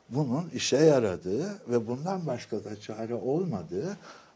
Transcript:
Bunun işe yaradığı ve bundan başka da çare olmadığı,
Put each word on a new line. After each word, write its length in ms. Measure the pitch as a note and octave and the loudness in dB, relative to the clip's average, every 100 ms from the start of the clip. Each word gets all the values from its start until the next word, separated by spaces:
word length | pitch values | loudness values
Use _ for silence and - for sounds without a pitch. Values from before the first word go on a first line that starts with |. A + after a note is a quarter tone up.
| - | -8
Bunun 420 | B2 C#3 C3+ F3 | -2 0 -2 -4
işe 260 | B2 - C3 | -4 2 6
yaradığı 840 | D#3+ C3+ G#2+ F2 F2+ A2 G3 G3+ - | 8 8 4 0 -2 -2 -2 -6 0
ve 180 | A#2+ A2 | 0 0
bundan 400 | B2+ E3+ F#3+ D#3 | -4 -4 -4 -4
başka 380 | A#2+ - G#2+ | -6 -4 -6
da 160 | G#2 G#2 | -6 -12
çare 340 | - A2 A2+ | -10 -8 -6
olmadığı, 800 | A#2 A#2 D#3 F#3 G#2 - F2+ F3 G3+ - - - | -4 -2 0 0 -4 -4 -4 -4 -8 -14 -20 -20